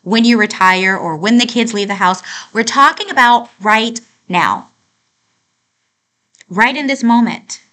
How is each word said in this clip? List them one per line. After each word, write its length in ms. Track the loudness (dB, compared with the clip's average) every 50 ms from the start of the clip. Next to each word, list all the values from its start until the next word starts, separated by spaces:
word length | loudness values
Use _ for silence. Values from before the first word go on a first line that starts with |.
when 240 | _ -2 0 2 2
you 120 | 4 2 2
retire 600 | 2 -2 -2 0 2 2 2 2 2 0 0 -2
or 180 | -4 -6 -6
when 220 | -4 0 2 2 2
the 80 | 2
kids 280 | 0 0 -2 -2 -2 -2
leave 140 | -4 -4 -4
the 80 | -2
house. 260 | 0 0 0 0 0 -4 -12 -16 -16 -16 -8
We're 120 | -4 -4 -4
talking 460 | 0 2 4 4 4 2 0 -6 -4
about 400 | 0 2 4 4 4 2 0 -4 _ _
right 400 | -2 0 0 0 0 -2 -6 -10 -14 _ _ _ _ -4
now. 420 | -2 0 0 0 -2 -4 -8 -14 _ _ _ _ _ _ _ _ _ _ _ _ _ _ _ _ _ _ _ _ _ _ _ _ _ _ _ _ _ _ _ _ _ _ -20 -8
Right 260 | -2 -2 0 0 -2
in 120 | -2 -4 -4
this 160 | -4 -2 0
moment. 580 | 2 2 2 2 0 -4 -8 -12 -16 -20 -20 _ _